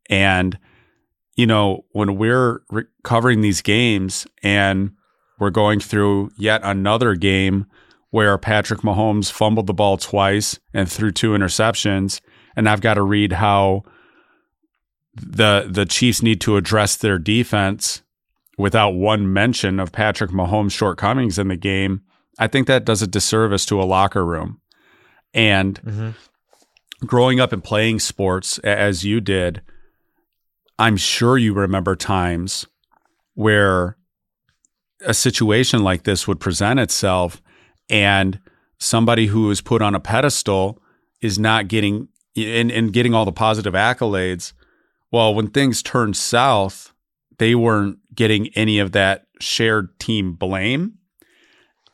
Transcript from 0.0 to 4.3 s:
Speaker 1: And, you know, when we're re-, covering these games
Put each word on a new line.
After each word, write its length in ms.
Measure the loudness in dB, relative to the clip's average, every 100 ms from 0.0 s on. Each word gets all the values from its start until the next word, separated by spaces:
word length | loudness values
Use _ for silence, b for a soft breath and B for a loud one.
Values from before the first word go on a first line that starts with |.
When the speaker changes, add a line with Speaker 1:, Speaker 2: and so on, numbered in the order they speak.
| -4
Speaker 1:
And, 480 | 0 2 2 0 -6 _ _ _ _ _ _ _ 0
you 100 | 2
know, 380 | 2 0 -2 -6
when 260 | -4 -4 -2
we're 440 | 0 2 0 -2 -8
re-, 160 | -10 -10 _
covering 360 | -2 0 2 2
these 220 | 2 0
games 640 | 0 2 2 0 -4 -8 -12